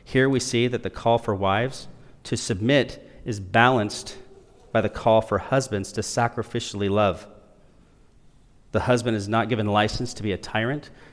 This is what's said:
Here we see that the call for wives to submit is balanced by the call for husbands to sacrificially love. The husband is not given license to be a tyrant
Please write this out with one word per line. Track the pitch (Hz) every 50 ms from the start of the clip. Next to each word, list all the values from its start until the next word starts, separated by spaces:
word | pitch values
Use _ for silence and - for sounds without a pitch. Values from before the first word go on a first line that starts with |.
| -
Here | - - 131 131 135
we | 135 123
see | - - - 117 120 123
that | 123 113 -
the | 95
call | - - - 117 117 117
for | - - 104
wives | 95 98 95 95 107 120 135 135 - - - - - - - - - -
to | - -
submit | - - - 117 92 104 120 143 139 117 - - - - - - - -
is | 123 110 101
balanced | 95 92 - 117 120 127 131 117 104 104 - - - - - - - - - - - - - - - -
by | - 113
the | 107 107
call | - - - 113 110 110
for | 110 - 104 98
husbands | - - 131 135 131 - 107 98 95 - -
to | 113
sacrificially | 107 - - 127 117 117 - - 107 - - 120 - - - 101 101 98
love. | 98 107 104 98 87 - - - - - - - - _ - _ _ _ - _ _ _ _ _ _ _ _ - - - - _ _ - _ - -
The | 107
husband | - 131 123 120 107 120 113 107
is | 98 101
not | 113 113 107 110
given | 123 107 104 104
license | 101 104 107 107 - - 127 - -
to | - 104
be | 107
a | 92 87
tyrant | - - - 110 113 120 143 147 - - - - - -